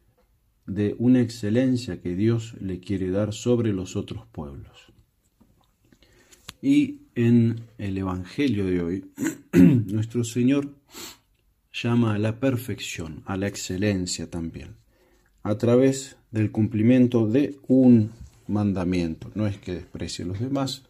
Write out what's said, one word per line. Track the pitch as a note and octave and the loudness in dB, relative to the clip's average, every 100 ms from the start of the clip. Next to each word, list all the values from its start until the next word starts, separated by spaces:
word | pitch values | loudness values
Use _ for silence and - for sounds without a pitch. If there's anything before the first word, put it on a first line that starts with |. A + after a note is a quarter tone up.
| _ _ _ _ _ _ | _ _ _ _ _ _
de | - F#2+ G#2 - | -10 -4 -2 0
una | A#2+ B2+ | 4 4
excelencia | A2+ - G#2 A#2 C3 B2 - F2 | 2 -2 -2 0 2 0 -4 -8
que | F2+ F2+ | -6 0
Dios | A2 A#2 A2+ - | 0 0 -4 -10
le | F#2 F2+ | -8 -8
quiere | - G2 F#2 | -6 -4 -2
dar | F#2 F2+ | -2 -4
sobre | G#2 A#2+ A#2+ A2 | -4 0 0 0
los | F#2+ F#2 G#2 | -4 -6 -8
otros | - - - | -8 -12 -14
pueblos. | - D2 C2+ - - - _ _ _ _ _ _ _ _ _ _ _ _ _ _ _ - - | -14 -14 -14 -18 -20 -20 _ _ _ _ _ _ _ _ _ _ _ _ _ _ _ -20 -6
Y | C#3 C#3+ D3 - - | 2 2 2 -4 -10
en | - A#2 A#2 A#2 A#2 - - | 0 4 6 4 0 -10 -10
el | G2+ F#2+ | -6 -4
Evangelio | F#2+ F#2 F2+ - C#3+ G#2 | -4 -6 -6 -4 -2 0
de | F#2+ F2+ | 0 -2
hoy, | E2+ F#2+ - - - - - | -2 -6 -8 -8 -6 -6 0
<clears throat> | |
nuestro | E3+ F3 B2+ G#2 G#2+ A2+ A#2+ | 8 8 8 2 -4 -4 -4
Señor | A2+ B2+ B2 C#3+ C#3 - _ - - - _ _ _ _ _ | -4 0 2 0 -2 -10 _ -18 -18 -20 _ _ _ _ _
llama | - A#2+ A#2+ A2+ | -8 0 2 2
a | G#2 | 0
la | A2 A2 | -2 -2
perfección, | C3+ B2 - G2 - - D#2+ D2 - | -2 -2 -6 -10 -10 -10 -12 -12 -8
a | F#2+ | -4
la | G2 | -4
excelencia | F#2+ - F#2 G#2 F#2+ F2 - D#2+ | -6 -8 -2 0 0 -4 -8 -8
también, | E2+ E2 - E2+ A2 _ _ _ _ _ _ | -8 -8 -10 -16 -20 _ _ _ _ _ _
a | G2+ G#2+ | -6 0
través | A#2+ B2 C3+ C3+ - - _ | 4 4 4 2 -6 -18 _
del | G#2+ G#2+ | -2 -2
cumplimiento | - A2 A2 A2+ B2+ B2 A#2+ G#2+ | 0 -2 2 4 6 4 2 2
de | B2 C#3+ - - | 2 0 -4 2
un | C3 B2+ A#2 G#2+ - - _ - | 6 8 6 4 -4 -20 _ -6
mandamiento. | G#2 G#2 F#2+ F2+ F2+ E2+ D#2+ - | -2 0 0 0 0 -2 -4 -10
No | G2 G#2 | -4 -4
es | G2 | -4
que | - | -8
desprecie | F2 - F2 F2 - | -10 -10 -12 -10 -8
los | F2+ F#2+ | -8 -6
demás, | B2+ C#3 C3+ - - | -4 -4 -4 -8 -16